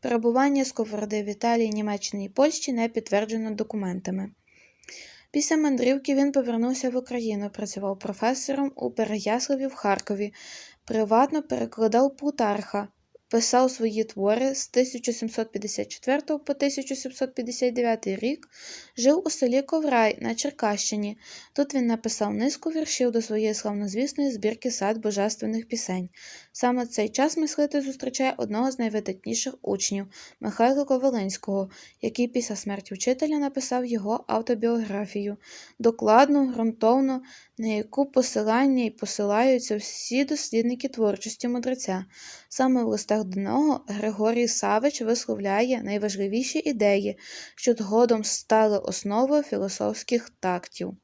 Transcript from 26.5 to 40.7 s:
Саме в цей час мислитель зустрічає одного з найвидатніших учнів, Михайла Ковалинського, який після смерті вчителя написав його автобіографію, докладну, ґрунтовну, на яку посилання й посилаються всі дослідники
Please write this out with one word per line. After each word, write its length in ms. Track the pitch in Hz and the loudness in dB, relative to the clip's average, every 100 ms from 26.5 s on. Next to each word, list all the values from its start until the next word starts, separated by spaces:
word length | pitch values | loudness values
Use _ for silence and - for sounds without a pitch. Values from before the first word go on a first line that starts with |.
Саме 320 | - 247 247 | -2 0 0
в 40 | 240 | -2
цей 220 | 233 208 | -2 -2
час 280 | 233 294 330 | 2 0 0
мислитель 440 | 302 - 294 294 | -2 0 0 0
зустрічає 520 | 269 269 254 254 262 254 | -2 -6 -6 -2 -2 0
одного 340 | 214 208 254 | -4 0 0
з 80 | 262 | 0
найвидатніших 760 | 233 214 214 185 - 233 262 254 | -2 -2 -4 -8 -6 -4 -4 -6
учнів, 460 | - 202 - 196 196 - - _ | -4 -2 -2 -4 -8 -14 -20 _
Михайла 460 | 214 - 233 269 277 | -8 2 4 4 2
Ковалинського, 840 | 262 269 240 190 190 - 196 190 - - _ | 2 2 2 -2 -4 -4 -2 -2 -8 -20 _
який 260 | 233 226 240 | -6 0 0
після 280 | 247 240 208 | 0 -2 -6
смерті 380 | 208 202 202 | -6 -8 -8
вчителя 440 | 190 247 254 311 302 | -4 0 0 0 0
написав 480 | 285 277 262 254 247 | 0 -2 -2 -2 -2
його 400 | 233 202 226 - | -2 -2 -4 0
автобіографію, 1120 | 220 226 233 233 233 214 202 202 202 202 208 - - - _ | -2 0 0 2 0 -2 -4 -4 -4 -6 -8 -16 -20 -20 _
докладну, 720 | 233 226 214 226 285 285 269 | 2 2 6 8 8 6 2
ґрунтовну, 680 | 233 226 226 220 254 269 262 254 - _ - | 0 -2 2 4 4 2 -2 -8 -20 _ -6
на 100 | 220 | -2
яку 380 | 214 214 - 277 | -2 -2 -2 2
посилання 800 | 262 247 214 214 226 277 254 | 2 2 0 2 4 4 4
й 60 | 226 | 0
посилаються 880 | - 208 - 202 208 262 254 254 214 | -4 -8 -4 0 4 4 4 2 -4
всі 480 | - - - 247 277 | -4 -10 -2 0 0
дослідники 640 | 302 - 226 233 | -2 0 0 0